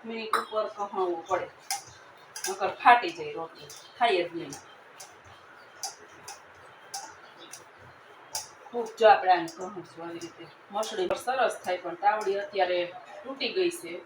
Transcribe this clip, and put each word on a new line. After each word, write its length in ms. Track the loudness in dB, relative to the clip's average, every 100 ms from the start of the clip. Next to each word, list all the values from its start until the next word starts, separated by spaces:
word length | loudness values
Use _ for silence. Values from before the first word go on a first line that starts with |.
મિનિટ 300 | -8 -8 -4 -4
ઉપર 260 | -2 -4 -4
કહણવો 480 | -6 -6 -2 -2 -2 -2
પડે, 200 | -2 -2 -12 -8 -8 -8 -20 -20 -20 -18 -10 -8
નકર 240 | -2 -4 6
ફાટી 340 | 8 8 6 -6
જાય 200 | -8 -8
રોટલો, 280 | -10 -12 -18 -18 -18 0
થાય 240 | 4 4 0
જ 20 |
નહીં. 200 | -6 -10 -14 -18 -20 -20 -20 -20 -20 -20 -20 -20 -20 -20 -12 -12 -12 -20 -20 -18 -18 -20 -20 -20 -20 -12 -12 -12 -18 -20 -20 -18 -18 -20 -20 -20 -20 -20 -20 -14 -12 -12 -20 -10
ખૂબ 200 | -8 -8 6
જો 80 | 8
આપણે 220 | 8 6
આને 180 | 4 2 -8
કહું 160 | -10 -10 -14
છું 160 | -12
આવી 180 | -10 -10 -14
રીતે 180 | -16 -20 -20 -8
મસળી 380 | -4 -2 -2 0 0
સરસ 300 | 0 2 2 0
થાય, 180 | -4 -4
પણ 140 | -4 2
તાવડી 340 | 2 2 0 -2
અત્યારે 340 | -2 0 2 2 0 -6 -16 -14
તૂટી 320 | -12 -6 -2 2
ગઈ 160 | 0 0
છે. 120 | -10 -12